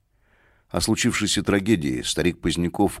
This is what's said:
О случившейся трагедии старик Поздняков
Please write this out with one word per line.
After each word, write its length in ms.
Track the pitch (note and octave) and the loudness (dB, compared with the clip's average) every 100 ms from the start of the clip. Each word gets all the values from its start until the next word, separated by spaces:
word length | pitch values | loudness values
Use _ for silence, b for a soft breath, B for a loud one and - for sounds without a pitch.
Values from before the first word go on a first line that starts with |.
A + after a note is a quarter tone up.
| _ _ _ _ _ _ _ | _ _ _ _ _ _ _
О 120 | F#2 | -4
случившейся 640 | - G#2+ A#2+ - G#2 - | 0 0 0 0 -2 0
трагедии 580 | F#2 G2 G2 G2+ C#2+ B1 | 2 0 2 0 0 -4
старик 400 | B1 - E2 D#2+ | -4 0 0 0
Поздняков 580 | F2 D#2+ F2 - G2 - | -2 -2 -2 2 0 0